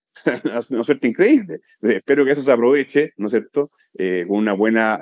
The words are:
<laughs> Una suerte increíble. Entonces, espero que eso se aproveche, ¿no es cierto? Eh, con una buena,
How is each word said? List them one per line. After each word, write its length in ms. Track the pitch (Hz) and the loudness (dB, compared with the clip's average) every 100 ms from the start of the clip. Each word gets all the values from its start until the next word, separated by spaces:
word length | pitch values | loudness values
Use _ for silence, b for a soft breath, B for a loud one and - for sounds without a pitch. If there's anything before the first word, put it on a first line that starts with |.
| _ | _
<laughs> 560 | - - 120 143 117 - | -6 -4 -4 -4 -6 -6
Una 140 | 120 | -4
suerte 240 | 117 139 127 | -2 -2 -2
increíble. 520 | - 208 285 196 78 _ | 2 2 2 0 -14 _
Entonces, 220 | - - 214 | -6 -2 -2
espero 260 | - 143 | 0 2
que 80 | 135 | 2
eso 120 | 143 | 0
se 80 | 135 | 2
aproveche, 640 | 120 120 143 135 143 156 - | 2 4 2 0 -2 -2 -4
¿no 80 | |
es 60 | 104 | -4
cierto? 400 | 113 - 143 147 _ _ - | -4 -2 -6 -6 _ _ -6
Eh, 280 | 92 90 87 | -4 -2 -2
con 100 | 101 | -2
una 160 | 107 | 0
buena, 460 | 98 110 113 110 107 | 0 0 2 0 -2